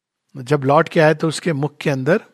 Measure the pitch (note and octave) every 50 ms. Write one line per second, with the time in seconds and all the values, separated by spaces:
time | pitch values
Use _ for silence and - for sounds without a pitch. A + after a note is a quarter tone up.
0 | _ _ _ _ _ _ - C3+ B2 C#3 D3 D3 C3 C3+ C#3+ E3 D#3+ - - E3+
1 | D#3 D#3 D#3+ D#3 E3+ D#3+ - - - F3+ D3+ C3+ D3 C#3 - - - D#3+ C#3 C3+
2 | B2+ D3+ F#3+ A3+ - _